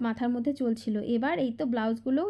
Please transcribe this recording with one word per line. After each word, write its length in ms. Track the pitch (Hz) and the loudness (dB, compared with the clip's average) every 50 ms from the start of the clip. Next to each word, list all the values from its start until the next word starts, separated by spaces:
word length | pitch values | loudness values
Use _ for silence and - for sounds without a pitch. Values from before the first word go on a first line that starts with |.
মাথার 280 | 240 233 220 226 254 240 | -2 -2 -2 0 0 0
মধ্যে 220 | 240 247 233 294 277 | 0 0 0 -2 0
চলছিল, 420 | - 262 233 226 226 - 220 214 208 - - | 0 0 0 0 0 -2 -2 -2 -2 0 0
এবার 280 | 240 226 254 285 339 359 | 0 0 2 0 0 0
এই 120 | 269 240 | 0 -2
তো 120 | 233 - 311 | -2 -2 -2
ব্লাউজগুলোও 640 | 247 240 233 220 226 226 226 - 262 262 294 349 415 | 0 0 0 2 0 0 0 0 0 2 2 2 0